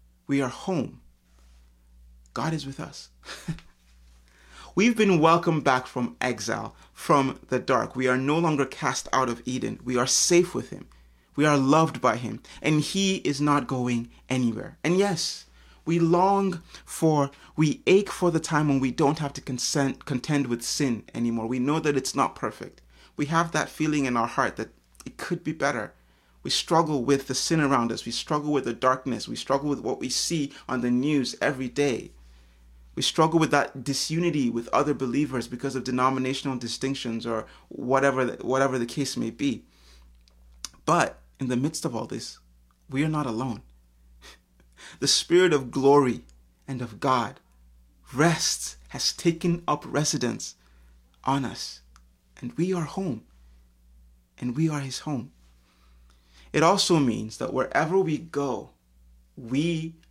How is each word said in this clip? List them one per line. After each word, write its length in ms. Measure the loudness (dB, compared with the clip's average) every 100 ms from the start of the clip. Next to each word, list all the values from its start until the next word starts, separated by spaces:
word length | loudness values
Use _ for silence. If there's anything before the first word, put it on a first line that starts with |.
| _ _ -2
we 160 | 0
are 80 | 0
home. 520 | -4 -4 -2 -4 -8 -20 _ _ _ -20 -20 _ _ _ -20 -20 -20 -14
God 200 | -6 -4
is 120 | -4 -6
with 140 | -10
us. 300 | -12 -14 -20 _ -18 -12 -10
<laughs> 1300 | -10 -12 _ _ _ -20 -20 _ _ -20 -20 -6 2
We've 200 | 4 6
been 240 | 6 6
welcomed 440 | 6 6 4 2
back 240 | 4 2 0
from 300 | -6 -6 -4
exile, 540 | -4 -4 -4 -6 -6 -14 -20
from 460 | -8 2 4 2 -2 -4
the 80 | -2
dark. 380 | 2 2 2 0
We 120 | 0
are 100 | 2
no 200 | 2 2
longer 280 | 2 2 0
cast 420 | -2 -4 -4 -2
out 160 | 0 0
of 140 | -2 -6
Eden. 340 | -4 -4 -6
We 140 | -2 0
are 80 | 2
safe 480 | 2 4 4 4
with 160 | -2 -8
him. 180 | -10 -16 -20 _ _ _ 0
We 80 | 2
are 120 | 4
loved 440 | 4 4 4 2
by 160 | 0 0
him, 240 | -4 -10 -14 -6
and 180 | 0 0
he 360 | 0 0 0 0
is 220 | -2 0
not 280 | 2 2 0
going 420 | -2 0 -2 -4 -12 -6
anywhere. 520 | -2 0 -2 -8 -6
And 140 | 0 2
yes, 480 | 2 0 -4 -8 -14 _ -20 -12 -2
we 140 | 2
long 640 | 4 4 4 4 2 -2 -10 -20
for, 460 | -16 0 4 4 2 -2 -8 0
we 280 | 2 2 4
ache 260 | 4 4
for 200 | 0 2
the 80 | 2
time 280 | 0 2 2
when 120 | 2
we 120 | 2
don't 280 | 2 2 2
have 140 | -4
to 80 | -8
consent, 640 | -8 -6 -2 0 0 -2 -6
contend 420 | -6 0 0 0
with 160 | -2
sin 400 | -4 -2 0 -2 -6
anymore. 320 | -4 -2 -2 -2
We 140 | -2
know 200 | 0 0
that 160 | 0 0
it's 200 | -2 0
not 200 | -2 -2
perfect. 460 | -8 -8 -12 -16 _ -20 -14 -6
We 120 | -2
have 240 | 0 0
that 180 | -2 -4
feeling 360 | -2 -2 0 0
in 120 | 0
our 80 | 0
heart 300 | 0 -2 -2
that 140 | -10 _ _ -20 -18
it 120 | -12
could 260 | -6 -6
be 80 | -6
better. 420 | -4 -2 -2 -6 -12 _ _ _ _
We 80 | -4
struggle 540 | -4 2 2 4 2
with 240 | 2 2 0
the 80 | -4
sin 260 | 0 2
around 300 | 4 2 0
us. 120 | -4
We 80 | -6
struggle 400 | -8 -2 -2 0
with 140 | 0 0
the 80 |
darkness. 540 | 0 2 2 0 -6 -6
We 80 | -8
struggle 340 | -2 0 0
with 120 | -2
what 180 | -4 -4
we 100 | -4
see 440 | -4 -2 -2 -4 -6 -6
on 140 | -2
the 80 | 2
news 460 | 2 2 2 0 -2
every 280 | -2 -2 -4
day. 460 | -2 0 0 -6 -18 -20 -20 -20 _ -20 -20 -14 -4
We 80 |
struggle 360 | -2 2 4 4
with 120 | 4
that 320 | 2 0 -4
disunity 640 | -6 -4 -2 -2 0 0 0
with 200 | -2 -2
other 260 | 0 0 0
believers 520 | -2 0 -2 -2 -6
because 280 | -6 -6 -6
of 80 |
denominational 760 | -4 0 0 0 -2 -4 -4 -6
distinctions 680 | -6 -6 -4 -4 -6 -6 -4
or 180 | -6 -6 -14 -18
whatever 580 | -8 0 2 4 2 0
the, 180 | -2
whatever 360 | -2 2 2 0
the 80 | -4
case 280 | -4 -4 -4
may 140 | -6
be. 360 | -4 -4 -4 -8 _ -20 -20 -20 -20 _ _ -20 -18 -18 -8
But 360 | 0 2 2 -4 -18 -8
in 80 | -2
the 100 | 0
midst 280 | -2 -4 -6
of 100 | -6
all 100 | -8
this, 340 | -10 -12 -16 _ _ _ _ -8
we 140 | -4
are 60 | -2
not 160 | -2 -4
alone. 360 | -4 -4 -6 -12 _ _ _ _ -20
<laughs> 800 | -20 -20 _ _ _ -20 -20 -4
The 80 | 0
Spirit 460 | 0 4 6 6
of 160 | 4 0
glory 520 | 2 6 8 6 2 -8 -20 _ _ -12
and 140 | -8
of 180 | -8 -4
God 400 | 2 2 0 -6 _ _ _ _ _ _ -8
rests, 640 | 2 2 2 0 -4 -8 -14 -14
has 220 | -6 -4
taken 520 | -2 0 0 0 -2 -2
up 160 | -4 -2
residence 680 | -2 0 0 -2 -4 -10 -16 _ _ -20 _ _ _ -2
on 180 | -2
us. 380 | -2 -6 -12 -14 _ -20 _ _ _ -16
And 140 | -10
we 200 | -4 -2
are 120 | -2 -4
home. 380 | -6 -6 -6 -10 _ -20 -20 _ _ _ -20 -20 _ _ -10
And 160 | -6 0
we 140 | 0
are 100 | -2
his 200 | -6 -8
home. 320 | -6 -6 -8 _ _ _ _ _ _ _ _ _ _ -20 -6
It 100 | 2
also 360 | 4 4 4 4
means 380 | 2 0 -4 -8
that 160 | -6
wherever 460 | -4 -2 0 0 2
we 180 | 0 -2
go, 520 | -4 -4 -4 -4 -8 _ _ _ _ _ _ -18
we 600 | -4 -2 0 -2 -6 -12 _